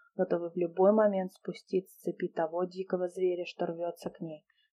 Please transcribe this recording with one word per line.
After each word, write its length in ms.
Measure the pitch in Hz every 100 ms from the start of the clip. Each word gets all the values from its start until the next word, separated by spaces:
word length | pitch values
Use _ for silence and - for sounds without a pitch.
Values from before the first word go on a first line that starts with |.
| _ -
готовый 360 | 185 175 170
в 40 | 175
любой 380 | 170 170 190
момент 400 | 214 208 190 185
спустить 560 | - - - - 185 190
с 120 | -
цепи 260 | 175 - 180
того 340 | - 160 170
дикого 460 | 180 185 190 180 180
зверя, 360 | 185 180 175 170
что 200 | - 175
рвётся 440 | 170 170 - 175
к 120 | -
ней, 240 | 165 151 _ _ _